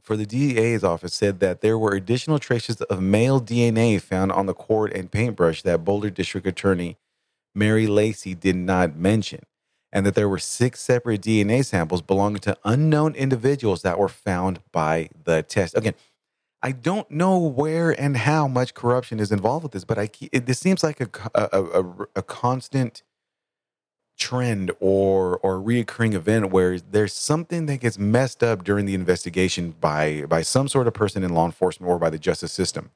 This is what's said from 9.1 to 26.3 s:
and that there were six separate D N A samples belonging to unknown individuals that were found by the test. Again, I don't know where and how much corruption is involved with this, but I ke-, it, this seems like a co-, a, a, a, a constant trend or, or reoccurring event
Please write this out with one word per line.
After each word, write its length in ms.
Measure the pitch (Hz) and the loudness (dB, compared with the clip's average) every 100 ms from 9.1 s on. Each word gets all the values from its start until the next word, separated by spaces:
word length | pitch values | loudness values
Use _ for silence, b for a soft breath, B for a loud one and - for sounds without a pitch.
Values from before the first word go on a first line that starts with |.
| 110 98 - _ _ _ _ _ | 2 -2 -10 _ _ _ _ _
and 140 | 98 98 | -2 0
that 80 | |
there 140 | 98 104 | 2 0
were 100 | 92 | -2
six 420 | - - 123 - | -6 -2 -2 -2
separate 400 | - 123 120 107 | 0 0 0 -2
D 200 | 104 110 | 2 2
N 100 | 104 | 4
A 120 | 120 | 2
samples 380 | 135 95 80 90 | 0 -2 -2 -4
belonging 380 | - 98 101 104 | 0 0 2 -2
to 160 | 101 - | -4 -4
unknown 520 | 101 123 156 151 156 143 | 0 2 4 2 2 0
individuals 680 | 131 127 123 143 113 90 | -2 0 0 0 0 0
that 160 | 95 87 | 0 0
were 100 | 98 | 0
found 520 | - - 90 92 87 _ | -2 -4 -2 -2 -4 _
by 380 | 85 78 80 78 - | -2 0 -2 -4 -8
the 180 | 82 80 | 0 0
test. 340 | 76 - 90 - | 0 -2 0 0
Again, 180 | 110 98 b b _ _ _ _ | -2 -6 b b _ _ _ _
I 100 | 131 | -8
don't 380 | 127 120 202 - | -4 -4 -4 -4
know 280 | 147 185 185 | 0 2 2
where 520 | 165 123 151 160 170 | 2 0 0 2 0
and 280 | - 143 135 | 2 0 2
how 280 | 110 156 143 | 2 2 2
much 280 | 127 127 | 0 -2
corruption 440 | - 120 123 123 110 | -2 0 0 0 -4
is 140 | 104 | 0
involved 300 | 104 98 147 | 0 0 -2
with 100 | 156 | -6
this, 120 | 98 | -10
but 140 | 90 107 | -4 -4
I 100 | 107 | -4
ke-, 200 | - 120 | -8 -4
it, 160 | 131 123 | -2 0
this 120 | 123 | 0
seems 260 | 190 190 | 2 2
like 160 | 160 147 | 0 -2
a 60 | 123 | -8
co-, 240 | - 92 | -8 -2
a, 140 | - 104 | 0 2
a, 300 | 98 90 87 | 0 2 0
a, 240 | 90 90 101 - | -2 -6 -10 -8
a 60 | |
constant 800 | - - 123 131 - 139 123 - _ _ _ _ _ _ _ _ _ _ _ _ | -10 -2 -2 -2 -2 -2 -2 -6 _ _ _ _ _ _ _ _ _ _ _ _
trend 500 | - 127 123 107 92 - | -6 -2 -2 -2 -4 -2
or, 580 | 95 98 98 95 92 90 | 2 4 4 2 0 0
or 200 | 98 95 | -2 -2
reoccurring 560 | 101 120 117 - 113 | 0 0 -2 -2 0
event 360 | 101 82 | 0 2